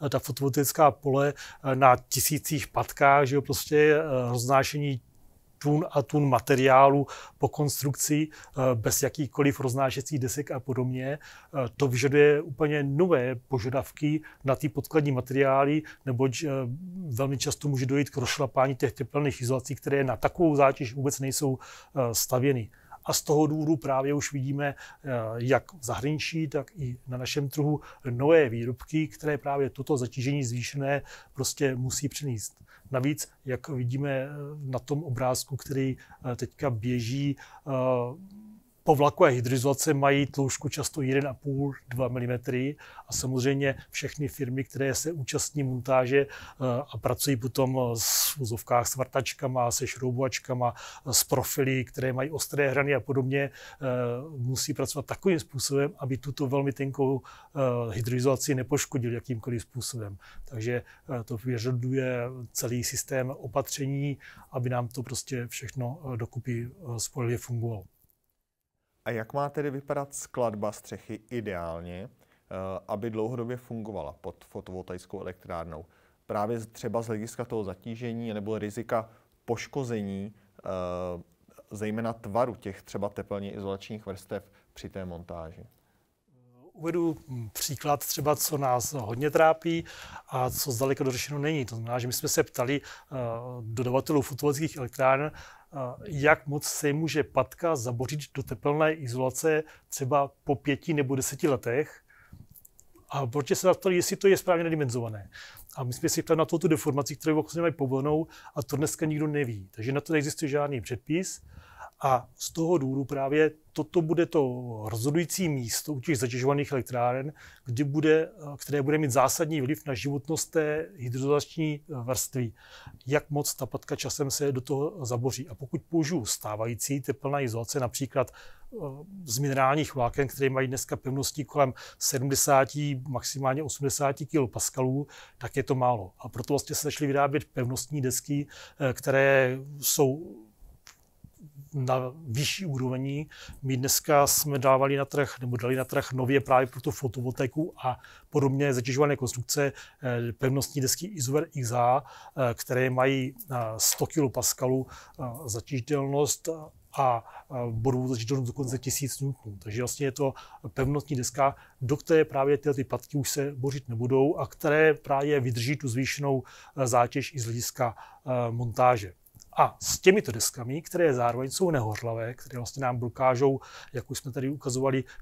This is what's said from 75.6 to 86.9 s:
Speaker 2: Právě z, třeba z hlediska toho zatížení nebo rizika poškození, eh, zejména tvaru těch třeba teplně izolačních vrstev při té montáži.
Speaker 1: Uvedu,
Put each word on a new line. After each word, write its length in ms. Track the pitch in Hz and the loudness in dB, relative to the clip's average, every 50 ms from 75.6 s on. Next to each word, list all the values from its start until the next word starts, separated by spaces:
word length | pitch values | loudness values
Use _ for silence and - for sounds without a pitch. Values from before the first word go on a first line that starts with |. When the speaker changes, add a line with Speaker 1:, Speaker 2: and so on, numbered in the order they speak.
| 82 85 78 76 - - _ _ _ _ _ _ _ | -8 -8 -12 -14 -16 -18 _ _ _ _ _ _ _
Speaker 2:
Právě 340 | - 110 107 104 110 120 113 | -4 -2 -2 -2 -2 -2 -4
z, 60 | 110 | -8
třeba 360 | 107 - - - 110 101 117 | -10 -12 -10 -6 -4 -4 -4
z 40 | 110 | -2
hlediska 380 | 113 110 104 107 117 - - 120 | -4 -4 -6 -6 -8 -8 -10 -8
toho 200 | 123 120 110 101 | -6 -4 -6 -4
zatížení 720 | 95 92 - - 120 113 117 123 117 113 117 117 113 104 | -6 -8 -10 -10 -12 -10 -8 -8 -8 -6 -6 -6 -6 -6
nebo 240 | 107 101 110 110 104 | -6 -6 -4 -4 -4
rizika 520 | 104 104 104 117 110 - 120 113 110 - - _ _ _ _ _ _ | -4 -6 -6 -8 -6 -2 -2 -4 -4 -6 -12 _ _ _ _ _ _
poškození, 920 | - - - - - - 147 131 120 117 107 101 98 98 98 98 107 107 | -4 -4 -4 -6 -8 -6 -6 -4 -4 -4 -4 -4 -4 -6 -6 -8 -10 -12
eh, 880 | _ _ _ _ - - 101 95 92 90 90 90 90 92 90 87 87 - _ _ _ _ _ _ - - - | _ _ _ _ -14 -8 -6 -6 -4 -4 -4 -4 -6 -6 -6 -8 -10 -12 _ _ _ _ _ _ -20 -20 -14
zejména 420 | 107 101 107 107 107 113 117 113 | -10 -6 -6 -4 -4 -4 -4 -6
tvaru 420 | 113 - - 104 98 117 127 123 95 | -6 -8 -8 -2 0 0 0 0 -2
těch 280 | - - 101 92 - | -8 -10 -10 -12 -12
třeba 260 | - - - 101 101 104 | -12 -10 -6 -4 -4 -6
teplně 440 | - - 95 - 101 101 101 98 | -6 -8 -8 -8 -8 -8 -8 -8
izolačních 540 | - 107 98 98 98 98 - - 110 107 - | -8 -8 -6 -6 -6 -8 -8 -12 -14 -12 -12
vrstev 440 | 98 92 - - - 107 98 - _ _ _ _ _ _ | -12 -12 -12 -10 -10 -10 -10 -10 _ _ _ _ _ _
při 140 | - - 90 | -16 -14 -12
té 160 | - 98 92 | -12 -10 -10
montáži. 640 | 90 87 82 87 - 87 85 82 82 85 - - - _ _ _ _ _ _ _ _ _ _ _ _ 135 127 _ _ _ _ - - | -10 -10 -12 -12 -12 -12 -12 -12 -14 -16 -18 -20 -20 _ _ _ _ _ _ _ _ _ _ _ _ _ _ _ _ _ _ -20 -20
Speaker 1:
Uvedu, 440 | - 190 156 170 | -14 -8 -6 -2